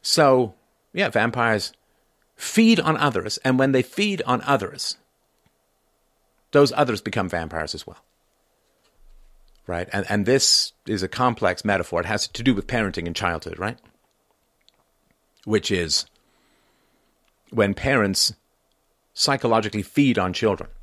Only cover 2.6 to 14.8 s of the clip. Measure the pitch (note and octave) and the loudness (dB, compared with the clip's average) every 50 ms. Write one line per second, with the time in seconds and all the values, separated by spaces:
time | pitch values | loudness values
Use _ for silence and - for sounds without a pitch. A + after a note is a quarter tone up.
2.6 | A3+ A3+ A3+ F#3 - D#3+ D#3 - D3 C#3+ A#2 F#2 - G#2+ - - _ C3 C3 B2+ | 6 6 6 4 4 0 0 2 0 0 0 0 -4 -4 -8 -4 _ 0 2 2
3.6 | C3+ C3+ C3+ B2+ B2+ - - - G3+ G#3 G3 E3+ - - B2 A#2+ - C#3 C#3 A#2 | 2 4 4 2 0 0 -2 -2 -2 0 0 -2 -2 -2 -2 -2 0 0 0 0
4.6 | G2 - - - - - - _ _ _ _ _ _ _ _ _ _ _ _ _ | 0 -6 -10 -10 -10 -10 -10 _ _ _ _ _ _ _ _ _ _ _ _ _
5.6 | _ _ _ _ _ _ _ _ _ _ _ _ _ _ _ _ _ _ - C#3+ | _ _ _ _ _ _ _ _ _ _ _ _ _ _ _ _ _ _ 4 4
6.6 | C#3+ C3+ - - D3 B2+ A2 G2+ - A2 G2+ A2 G2 F2+ E2+ F2 E2 D#2+ E2+ D#2+ | 4 4 4 0 0 0 0 -4 -6 -6 -4 -4 -4 -2 -4 -6 -6 -6 -6 -8
7.6 | D#2 D2+ - D#2 - - - - _ _ _ _ _ _ _ _ _ _ _ _ | -8 -8 -10 -14 -14 -18 -20 -20 _ _ _ _ _ _ _ _ _ _ _ _
8.6 | _ _ _ _ _ _ _ _ - - - - - - _ _ _ _ _ _ | _ _ _ _ _ _ _ _ -20 -20 -20 -20 -20 -20 _ _ _ _ _ _
9.6 | _ - F2+ E2+ F2+ - - G2+ G2 - G#2+ G#2 G2+ G#2 B2+ C3+ - - - - | _ -6 -6 -6 -6 -4 -4 -6 -4 -2 -2 -2 0 2 2 2 4 4 2 2
10.6 | - - _ _ _ - G#2+ F#2+ F#2 F#2 - - B2 B2+ A#2 - A2+ F#2 F2+ - | 2 0 _ _ _ -6 -4 -4 -4 -6 -2 0 0 0 0 0 0 -2 -2 0
11.6 | - G#2+ G2+ F#2+ F2 - - E2+ F2 F2+ G#2+ G#2 - - - - A#2 C3+ A#2+ F#2+ | -2 0 0 0 -2 -2 -4 -4 -2 -2 -4 -4 -4 -6 -8 -2 0 2 2 0
12.6 | - - - A#2 G#2+ G2 - - E2+ E2+ E2 - G2+ F2+ E2+ D#2 - - E2+ - | -2 -4 -4 -2 -2 -2 -4 -6 -8 -6 -6 -4 -2 -2 -4 -4 -8 -10 -10 -8
13.6 | F#2 G#2+ A#2+ - _ _ _ _ _ _ _ _ _ _ _ _ _ _ _ _ | -8 -8 -8 -10 _ _ _ _ _ _ _ _ _ _ _ _ _ _ _ _
14.6 | _ _ _ _ | _ _ _ _